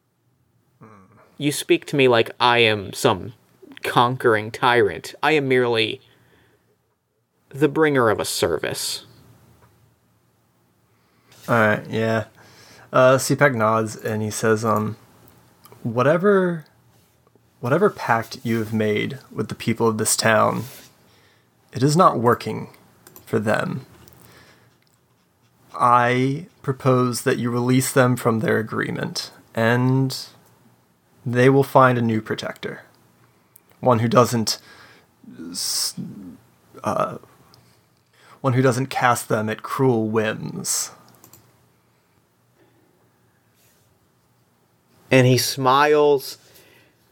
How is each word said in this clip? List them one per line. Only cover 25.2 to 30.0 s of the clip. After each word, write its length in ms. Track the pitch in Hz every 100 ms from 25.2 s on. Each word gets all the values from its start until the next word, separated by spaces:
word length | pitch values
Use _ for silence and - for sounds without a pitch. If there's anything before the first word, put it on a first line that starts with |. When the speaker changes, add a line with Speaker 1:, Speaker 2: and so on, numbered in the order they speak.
| _ _ _ _ _
Speaker 2:
I 760 | - 123 123 120 123 135 143 180 _
propose 600 | - 135 139 127 123 117
that 140 | 131 120
you 120 | 120
release 420 | 120 123 127 127
them 240 | 139 123 123
from 240 | 120 113
their 200 | 113 110
agreement, 720 | 113 110 - 113 - 175 - - _
and 640 | - 113 123 127 131